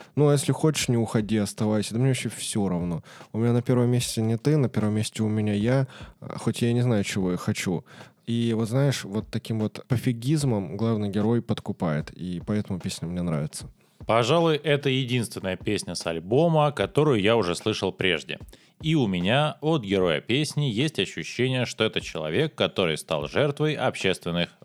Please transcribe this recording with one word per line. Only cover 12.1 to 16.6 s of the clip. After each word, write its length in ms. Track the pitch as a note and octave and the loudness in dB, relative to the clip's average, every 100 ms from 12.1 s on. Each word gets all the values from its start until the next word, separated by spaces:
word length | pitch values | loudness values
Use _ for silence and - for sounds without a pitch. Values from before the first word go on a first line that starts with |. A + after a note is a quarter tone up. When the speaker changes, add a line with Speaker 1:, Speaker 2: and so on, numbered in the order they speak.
Speaker 1:
и 300 | - F2 F2 D2 | -8 -8 -8 -4
поэтому 340 | G#2 G2+ F#2 | -4 -4 -6
песня 280 | F#2+ - E2 | -6 -8 -6
мне 160 | F2+ | -4
нравится. 440 | F2 D#2 D#2 - - - _ - - | -2 -2 -4 -8 -14 -18 _ -10 0
Speaker 2:
Пожалуй, 500 | A2 A#2 D#3+ E3 D3 | 2 4 4 2 2
это 320 | D#3 C#3+ C#3 | 2 0 2
единственная 680 | C3 B2+ B2 A2 - F#2 F#2 | 0 0 0 -2 -4 -4 -4
песня 400 | - G2+ - E2+ | -2 -2 -4 -6
с 100 | - | -4
альбома, 680 | E2 F2 B2 E3+ D#3+ | -4 0 4 4 4